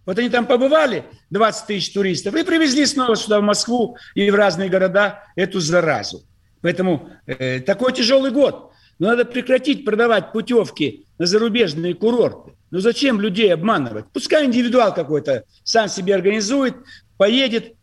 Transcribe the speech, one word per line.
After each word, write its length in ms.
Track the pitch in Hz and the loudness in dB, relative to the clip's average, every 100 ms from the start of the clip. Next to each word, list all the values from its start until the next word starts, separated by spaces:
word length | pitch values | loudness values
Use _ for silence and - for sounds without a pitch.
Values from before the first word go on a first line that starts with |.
| - | -6
Вот 140 | 196 | -4
они 80 | 240 | 0
там 180 | 240 233 | -2 0
побывали, 600 | 240 269 311 285 165 - - - | 2 4 4 2 -2 -8 -20 -8
двадцать 380 | 196 220 - - | 0 0 0 -6
тысяч 260 | 202 - | -6 -4
туристов, 420 | 196 190 165 202 311 | -2 -2 -2 -4 -4
и 80 | |
привезли 420 | 349 320 311 269 277 | 0 0 2 2 0
снова 300 | 269 247 214 | 0 0 -2
сюда, 240 | 208 208 | 0 0
в 40 | |
Москву 520 | 208 202 - 240 208 - - 190 | 2 0 -2 -2 -2 -6 -8 -2
и 140 | 202 | 2
в 60 | 202 | 4
разные 320 | 202 165 190 | 2 0 -2
города, 560 | 185 185 196 202 - - - | 0 2 2 0 -4 -12 -4
эту 240 | 190 196 | -4 -2
заразу. 600 | 151 175 160 120 98 90 _ _ _ _ | 0 0 2 -2 -6 -14 _ _ _ _
Поэтому, 520 | 170 180 185 151 - - - | -4 0 0 -2 -6 -20 -14
э, 320 | 131 131 131 | -6 -4 -4
такой 340 | 131 202 254 | -2 0 0
тяжёлый 380 | 254 233 269 269 | 0 2 2 2
год. 400 | 262 226 - - _ _ - | 2 0 0 -16 _ _ -4
Но 120 | 190 | 0
надо 160 | 240 240 | 2 0
прекратить 600 | 247 247 254 269 233 214 | -2 0 0 2 -2 -2
продавать 460 | 214 233 208 - | 0 2 2 0
путёвки 760 | 226 226 240 180 - 139 - _ - | -6 0 0 0 -2 -4 -4 _ -4
на 80 | 180 | 0
зарубежные 680 | 208 233 233 185 151 175 | 2 2 2 0 0 -6
курорты. 600 | 170 220 240 151 - - _ _ | -2 0 2 0 -2 -20 _ _
Ну 80 | 170 | -2
зачем 420 | 220 - 277 214 | 0 0 0 0
людей 320 | 208 185 208 | -2 2 2
обманывать? 520 | 156 208 190 123 107 - | 2 0 0 -2 -8 -10
Пускай 320 | 285 - 311 | -10 0 0
индивидуал 480 | 277 233 240 247 208 | 2 2 2 2 2
какой-то 520 | 175 143 151 143 123 - _ | 0 -2 -4 -2 -4 -4 _
сам 240 | - 226 202 | -2 0 0
себе 280 | 196 185 196 | -4 0 0
организует, 580 | 185 220 202 277 254 - - - _ - | 2 0 -2 0 -2 -4 -20 -20 _ 0
поедет, 600 | 202 254 262 226 - _ | 2 2 0 -2 -6 _